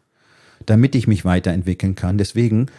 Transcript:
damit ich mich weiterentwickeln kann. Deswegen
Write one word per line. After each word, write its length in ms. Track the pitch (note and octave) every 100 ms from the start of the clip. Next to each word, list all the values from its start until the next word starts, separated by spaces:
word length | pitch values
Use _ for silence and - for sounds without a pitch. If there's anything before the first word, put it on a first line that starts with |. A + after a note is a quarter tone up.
| _ _ _ _ _ - -
damit 280 | A2 C3+
ich 140 | C3+ A2+
mich 160 | G2+
weiterentwickeln 720 | F#2 F2+ F#2 F2 F2 F2+ F#2+
kann. 240 | F#2+ F2+ G2+
Deswegen 480 | G2 A2 A#2+ A2 C3+